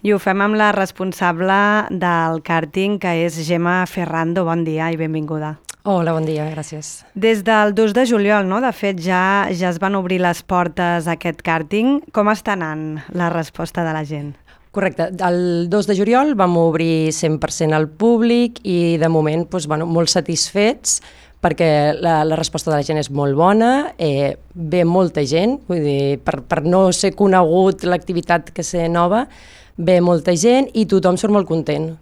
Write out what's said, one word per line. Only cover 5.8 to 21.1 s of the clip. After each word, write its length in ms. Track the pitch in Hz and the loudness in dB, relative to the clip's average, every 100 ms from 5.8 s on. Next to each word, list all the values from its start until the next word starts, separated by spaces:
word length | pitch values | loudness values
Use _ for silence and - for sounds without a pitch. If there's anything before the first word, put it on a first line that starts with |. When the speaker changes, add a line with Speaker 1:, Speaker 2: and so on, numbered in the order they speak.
Speaker 2:
Hola, 320 | 208 185 165 160 | -2 0 0 -2
bon 100 | 160 | -2
dia, 220 | 156 151 | -4 -4
gràcies. 540 | 156 147 151 - - _ | -8 -10 -12 -14 -16 _
Speaker 1:
Des 320 | 196 220 220 190 | -2 0 2 2
del 300 | 220 208 202 | 2 2 2
dos 140 | 220 | 2
de 140 | 220 254 | 2 2
juliol, 380 | 226 202 208 190 | 2 2 2 2
no? 80 | 202 | 0
De 140 | 254 | -2
fet, 240 | - 202 185 | -2 -4 -4
ja, 480 | 170 185 190 202 196 | -2 0 2 2 0
ja 180 | 175 180 | -2 -2
es 80 | 170 | -2
van 160 | 190 | -2
obrir 240 | 196 180 185 | -2 -2 0
les 220 | 180 170 | 0 -2
portes 640 | - 180 175 180 175 175 160 | -2 0 0 -2 -2 0 -2
a 80 | |
aquest 300 | 160 180 156 - | -4 -4 -6 -4
càrting. 540 | 165 156 208 247 285 - | -4 -2 0 0 0 -2
Com 240 | - 208 | 0 0
està 240 | 208 - 196 | 0 -2 -4
anant 400 | 160 156 156 156 - | -4 -6 -8 -10 -8
la 180 | 180 170 | -4 -2
resposta 540 | 170 156 - 170 - 165 | -2 -6 -8 -8 -4 -4
de 60 | |
la 80 | 156 | -4
gent? 300 | 147 151 143 139 _ - _ | -6 -8 -10 -14 _ -20 _
Speaker 2:
Correcte. 420 | 202 185 - 170 185 | -4 -4 -2 -6 -2
El 460 | 180 175 180 170 170 | -2 0 0 -2 0
dos 160 | 208 190 | 0 0
de 80 | |
juliol 380 | 190 208 240 294 | 0 2 2 2
vam 240 | 233 180 175 | 2 2 4
obrir 540 | 165 165 165 160 160 | 2 2 0 2 0
cent 220 | 151 160 156 | 0 -2 -2
per 140 | 156 | -4
cent 220 | - 156 156 | -2 0 0
al 80 | 156 | -2
públic 720 | - 226 233 233 240 240 240 | 0 2 4 2 2 0 -2
i, 340 | 202 175 170 165 | -2 0 2 2
de 120 | 165 | 2
moment, 340 | 160 151 156 165 | 2 2 -2 -4
doncs, 220 | 185 147 | -6 -4
bueno, 160 | 156 170 | -4 0
molt 240 | 165 165 | 0 2
satisfets 840 | 185 151 165 - 202 214 294 - - - | 0 -2 -4 -2 0 0 0 -4 -6 -6